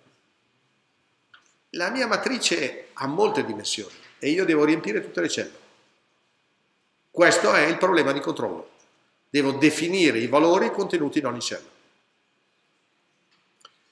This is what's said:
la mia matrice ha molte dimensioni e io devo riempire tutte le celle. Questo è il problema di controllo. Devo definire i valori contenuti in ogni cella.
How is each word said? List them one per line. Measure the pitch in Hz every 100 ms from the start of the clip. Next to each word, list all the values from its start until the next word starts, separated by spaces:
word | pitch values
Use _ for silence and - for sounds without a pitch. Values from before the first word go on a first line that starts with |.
| _ _ _ _ _ _ _ _ _ _ _ _ _ - _ _ _
la | 165 180
mia | 254 233
matrice | 196 - 254 - 165 135 - -
ha | - 135
molte | 165 208 -
dimensioni | 113 104 101 - 95 - - _
e | 131
io | 170 175
devo | 151 151
riempire | 160 185 208
tutte | - -
le | 165
celle. | - 95 - - _ _ _ _ _ _ _ _ _ _ _ _ _ _
Questo | - 170 - 208
è | 190 151
il | 170
problema | 185 170 135
di | 139
controllo. | 165 135 110 82 - _ _ _ _ _ _
Devo | 143 135
definire | 127 151 151 170 190 156 113
i | 120
valori | 143 165 185 226
contenuti | - 190 175 143 151
in | 131
ogni | 120
cella. | - 98 - _ _ _ _ _ _ _ _ _ _ _ _ _ _ _ _ _ _ _ - _ _